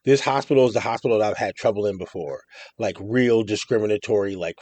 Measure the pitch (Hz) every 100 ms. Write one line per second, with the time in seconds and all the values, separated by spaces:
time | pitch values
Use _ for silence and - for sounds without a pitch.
0 | 135 135 143 135 - 135 123 107 120 113
1 | 127 107 104 98 104 - 120 104 104 95
2 | 90 92 73 67 - - - - 104 92
3 | 101 123 123 113 107 104 - 113 104 104
4 | - 107 101 95 85 -